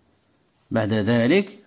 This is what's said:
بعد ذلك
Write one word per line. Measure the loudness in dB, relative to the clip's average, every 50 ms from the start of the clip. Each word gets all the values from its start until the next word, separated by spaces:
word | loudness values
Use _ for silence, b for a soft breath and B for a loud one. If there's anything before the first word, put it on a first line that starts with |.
| _ _ _ _ _ _ _ _ _ _ _ _ _ -6
بعد | -4 -4 -2 -2 -2
ذلك | -2 0 0 0 2 2 2 2 2 0 -2 -8 -20 -20